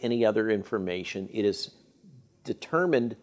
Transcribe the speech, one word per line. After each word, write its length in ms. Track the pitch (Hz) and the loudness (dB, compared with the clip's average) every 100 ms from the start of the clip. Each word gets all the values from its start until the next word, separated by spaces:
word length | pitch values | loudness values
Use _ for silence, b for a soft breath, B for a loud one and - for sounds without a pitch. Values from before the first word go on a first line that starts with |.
any 240 | 117 120 110 | -2 2 4
other 240 | 110 110 | 4 2
information, 800 | 104 - 107 92 90 87 98 95 | 0 -2 -4 -2 -4 -6 -8 -6
it 120 | 110 | 0
is 280 | 104 98 - - _ _ - - - _ | 0 0 -6 -14 _ _ -20 -20 -20 _
determined 760 | - - - 165 180 131 117 107 | -8 -8 -2 0 2 2 0 -4